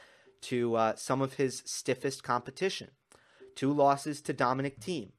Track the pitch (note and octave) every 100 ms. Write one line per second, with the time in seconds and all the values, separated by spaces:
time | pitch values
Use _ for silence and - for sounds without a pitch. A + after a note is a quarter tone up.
0 | - - - - - B2 A#2+ A2+ A2 G#2
1 | - C3+ C3 - C3+ - - - - B2+
2 | C#3 - - B2 - - F#3+ - - _
3 | _ - _ - - - C3+ D3 C#3 C#3
4 | D#3 C#3+ - C#3 B2 C3 C#3 - - E3
5 | G2